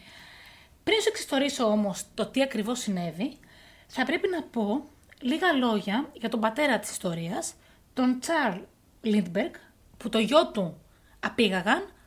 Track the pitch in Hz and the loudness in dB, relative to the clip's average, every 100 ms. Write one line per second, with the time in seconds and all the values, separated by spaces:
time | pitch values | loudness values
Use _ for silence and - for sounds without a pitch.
0 | - - - - - - - - - 427 | -16 -20 -20 -20 -20 -20 -20 -8 0 2
1 | 415 440 - 277 277 277 226 214 202 185 | 2 -2 -2 0 0 2 2 2 0 -4
2 | - - 226 262 269 220 208 247 - 185 | -10 -6 -2 0 0 0 -2 -4 -2 -2
3 | 175 160 254 - - - - - - - | -4 -4 -6 -6 -20 -20 -20 -20 -12 -4
4 | 254 349 392 349 - 240 202 240 - - | 0 0 0 -2 -4 -2 0 0 -4 -18
5 | - - 254 302 359 285 247 214 196 208 | -20 -8 -2 0 2 2 2 0 0 -2
6 | 302 - - 240 214 226 302 214 - - | -2 -6 -4 0 -2 2 2 2 -2 -6
7 | 180 165 165 233 - - - - _ - | -4 -4 -4 -6 -8 -10 -20 -20 _ 0
8 | 254 254 - 330 254 185 - _ _ _ | 2 2 0 0 0 -2 -8 _ _ _
9 | 226 214 175 175 311 - - _ - - | 2 2 2 0 -4 -6 -20 _ -20 -12
10 | 226 226 214 294 339 - 175 - - _ | -4 0 4 4 4 0 -4 -6 -18 _
11 | _ - 214 214 220 185 185 294 403 - | _ -6 -6 2 2 2 2 0 0 -14